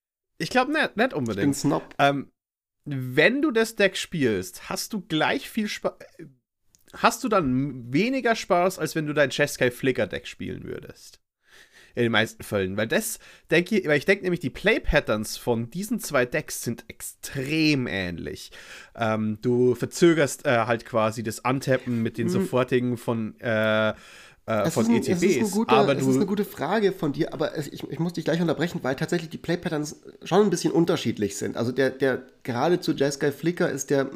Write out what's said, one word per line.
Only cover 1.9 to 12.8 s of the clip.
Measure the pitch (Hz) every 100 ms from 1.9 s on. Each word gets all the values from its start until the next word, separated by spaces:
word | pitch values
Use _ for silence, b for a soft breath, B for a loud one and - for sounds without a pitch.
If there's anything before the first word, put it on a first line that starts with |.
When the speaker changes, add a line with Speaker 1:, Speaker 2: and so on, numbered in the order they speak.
| -
Speaker 1:
Ähm, | 143 143 - _ _ _ _ _ 147
wenn | 135 127 135 180 277
du | 311
das | 226 220 -
Deck | 196 -
spielst, | - 170 247 98 92 - -
hast | - -
du | 208
gleich | - 156 139 269 -
viel | 226 208
Spa-, | - - - - - 147 _ _ _ _ _ _
hast | - 214 233
du | 247
dann | 202 135 127 143 127 117
weniger | 143 233 269 233 226
Spaß, | - 175 185 185
als | 156 165
wenn | 147
du |
dein | 147 139
Jeskai | - 147 - 127
Flicker | 123 131 127 104
Deck | 71 -
spielen | - 92 - -
würdest? | - - - - - _ _ b b b b b 123
In |
den | 117
meisten | 107 113 -
Fällen, | - 104 95
weil | 101